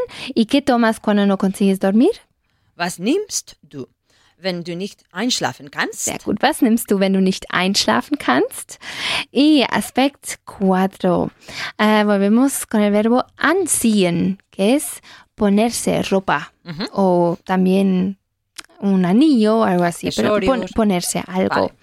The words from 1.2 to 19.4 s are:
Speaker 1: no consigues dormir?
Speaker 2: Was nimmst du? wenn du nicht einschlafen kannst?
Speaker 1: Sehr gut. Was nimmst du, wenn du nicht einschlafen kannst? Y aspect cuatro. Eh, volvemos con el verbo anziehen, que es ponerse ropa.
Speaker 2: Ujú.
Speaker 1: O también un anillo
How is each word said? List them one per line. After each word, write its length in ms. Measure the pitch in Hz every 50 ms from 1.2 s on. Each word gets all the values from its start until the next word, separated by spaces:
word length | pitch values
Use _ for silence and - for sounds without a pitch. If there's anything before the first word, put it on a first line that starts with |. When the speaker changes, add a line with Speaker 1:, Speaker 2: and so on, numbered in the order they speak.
| 202
Speaker 1:
no 100 | 202 190
consigues 440 | 190 233 - 196 - 208 196 190 190
dormir? 320 | - 196 196 220 269 392 480 - _ _ _ _ _ _ _ _ _ _ _
Speaker 2:
Was 220 | - 170 180 - 170
nimmst 560 | 175 226 311 403 427 - - - - - - _ _
du? 260 | 147 - 139 120 - _ _ _ _ _ _ _ _ _ _ 170
wenn 220 | 190 180 175 165
du 100 | 180 170
nicht 260 | 175 196 202 - _ _ _ -
einschlafen 580 | 180 226 254 - - 151 123 123 - 139 143
kannst? 300 | - 147 208 392 466 - -
Speaker 1:
Sehr 140 | - - - -
gut. 140 | - - 202 -
Was 180 | 285 311 - 285
nimmst 280 | 220 226 233 - -
du, 80 | 208 190
wenn 120 | 196 190 190
du 80 | 190
nicht 260 | 190 185 190 - - -
einschlafen 680 | - 175 180 185 202 - - - 220 240 - - 294 -
kannst? 600 | - - 254 285 403 523 - - - - - - - - - - - - - - - -
Y 340 | - 226 285 302 311 277 226 -
aspect 680 | - 208 - - - 247 262 277 - _ - - - - _
cuatro. 840 | - - - 196 190 185 185 185 190 - - - 185 170 170 - - - _ - - - - - - - -
Eh, 260 | 214 214 214 214 208
volvemos 600 | 208 208 196 196 202 214 240 269 277 - - -
con 140 | - - 214 208
el 100 | 208 202
verbo 320 | 208 214 226 240 254 - _ _
anziehen, 1000 | - - 277 339 392 370 - - - - 226 214 208 180 175 170 170 180 185 190 - _ _
que 240 | _ - 190 214 262
es 260 | 302 - - - - _ - - - - _ _
ponerse 680 | - 220 202 196 208 226 240 233 - - 180 165 160 180
ropa. 500 | - 196 190 190 - 156 147 165 - _ _ _
Speaker 2:
Ujú. 200 | 170 160 156 185 - -
Speaker 1:
O 460 | 196 196 185 180 175 175 170 170 - _
también 720 | - 185 185 185 185 185 196 196 190 185 185 185 196 196 _ _ _ _ _ _ _ _ - - _ _ -
un 240 | 196 196 196 185 180
anillo 540 | 170 185 233 311 320 277 226